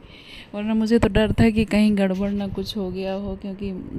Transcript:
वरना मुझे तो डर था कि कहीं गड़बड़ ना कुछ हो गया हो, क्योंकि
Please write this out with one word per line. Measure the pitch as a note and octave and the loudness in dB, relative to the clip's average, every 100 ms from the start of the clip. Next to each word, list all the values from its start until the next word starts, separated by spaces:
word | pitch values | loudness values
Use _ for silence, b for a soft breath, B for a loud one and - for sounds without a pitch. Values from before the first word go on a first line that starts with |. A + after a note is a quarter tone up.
| B B B B B G3+ | B B B B B -6
वरना | G#3+ | -2
मुझे | A3 A3 A#3 | 0 2 4
तो | A3 | 4
डर | G3+ G#3+ | 4 2
था | G3+ A3+ | 4 4
कि | G#3+ G#3+ | 4 2
कहीं | G#3 G#3+ G3+ | 4 4 4
गड़बड़ | F#3+ F#3 G3+ | 2 0 -2
ना | G3+ G3 | -4 -4
कुछ | G3 F#3+ A3 | -6 -6 -6
हो | F#3 | -6
गया | F#3 F#3+ | -4 -6
हो, | F#3+ G3+ F#3+ | -6 -6 -8
क्योंकि | G3+ F#3+ G3+ F#3 - | -10 -8 -8 -8 -8